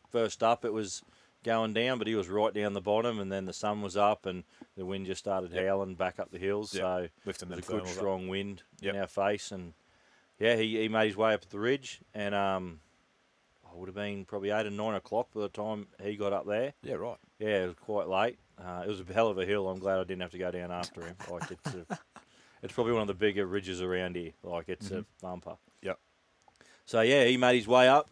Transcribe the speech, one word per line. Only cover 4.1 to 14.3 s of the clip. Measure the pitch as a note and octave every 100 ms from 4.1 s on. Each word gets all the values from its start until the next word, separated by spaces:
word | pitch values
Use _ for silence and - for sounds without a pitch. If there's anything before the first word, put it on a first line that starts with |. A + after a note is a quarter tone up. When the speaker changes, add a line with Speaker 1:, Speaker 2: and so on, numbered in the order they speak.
| G#2+ G2
Speaker 1:
and | F#2 - - - -
the |
wind | F#2 G2 F#2
just | F#2
started | - F#2+ F2+
Speaker 2:
Yep. | F2+
Speaker 1:
houling | F#2+ G2 F#2+
back | F2+ F#2 F#2
up | F2+
the | F2+
hills. | F#2+ G2+ G#2
Speaker 2:
Yep. | G2
Speaker 1:
So | F#2 F2+ E2+ -
Speaker 2:
Lifting | - F#2 F2+
Speaker 1:
it |
Speaker 2:
them | F2
Speaker 1:
was | F#2
a |
good, | G#2
Speaker 2:
thermals | F2+
up. | F2+
Speaker 1:
strong | G2 F#2 F#2
wind | F#2+ G2 F#2+ - -
Speaker 2:
Yep. | G2
Speaker 1:
in | G2
our | F#2
face, | - G2 G#2 -
and, | F#2+ F2 - _ _ _ _ _ -
yeah, | A2 A#2
he, | A2 A2
he | A2
made | A2 A2
his | G2
way | A2
up | G#2+ -
the | G2+
ridge, | A2+ C#3 C3 - _
and, | G#2+ G2+
um, | G2+ G2 F#2+ F#2 D#2+ _ _ _ _ _ _ _ _
I | - F2
would | F#2
have |
been | F#2+ G#2 G2+
probably | F#2+